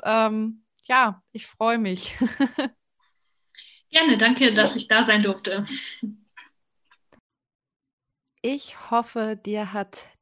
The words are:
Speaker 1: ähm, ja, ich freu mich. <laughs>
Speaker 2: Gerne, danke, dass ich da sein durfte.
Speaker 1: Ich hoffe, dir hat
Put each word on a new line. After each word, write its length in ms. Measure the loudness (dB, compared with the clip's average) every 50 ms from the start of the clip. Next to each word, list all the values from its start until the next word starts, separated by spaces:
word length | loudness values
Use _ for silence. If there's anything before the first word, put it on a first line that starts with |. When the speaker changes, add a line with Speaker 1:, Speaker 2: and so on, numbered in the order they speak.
| -2
Speaker 1:
ähm, 600 | 0 2 2 2 2 0 -2 -4 -4 -6 -10 _ _ _ _ _
ja, 380 | 0 2 2 2 2 0 -6 _ _
ich 140 | -16 -16 -16
freu 320 | -14 -6 -2 0 0 2 2
mich. 380 | 0 -2 -4 -4 -8 -10 -4 -2
<laughs> 560 | -2 -2 0 0 -2 0 0 -4 -6 -6 -8 _ _ _ _ _ _ _ _ _ _ _ _ _ _ _ _ -20 -20 -20 -20 _ _ _
Speaker 2:
Gerne, 260 | 2 4 4 4 4
danke, 360 | 6 4 4 4 4 4 4
dass 240 | 6 4 4 2 0
ich 120 | -4 0 2
da 140 | 2 4
sein 200 | 4 4 4 4
durfte. 420 | 2 0 -2 -4 -6 -6 -6 -4 -6 -6 -8 -10 -10 -10 -10 -10 -10 -12 -12 -14 _ _ _ -20 -20 _ _ _ _ _ _ _ _ _ _ _ _ _ _ _ _ _ _ _ _ _ _ _ _ _ _ _ _ _ _ _ _ _ _ _ _ _ _ _ -6 -6
Speaker 1:
Ich 440 | -6 -6 -8 -14 -18 -20 -6 -2
hoffe, 440 | -2 -2 -2 -2 -4 -4 -4 -4 -6
dir 360 | -8 -6 -6 -6 -4 -6 -6
hat 340 | -6 -8 -8 -8 -12 -16 -18 -18 _ _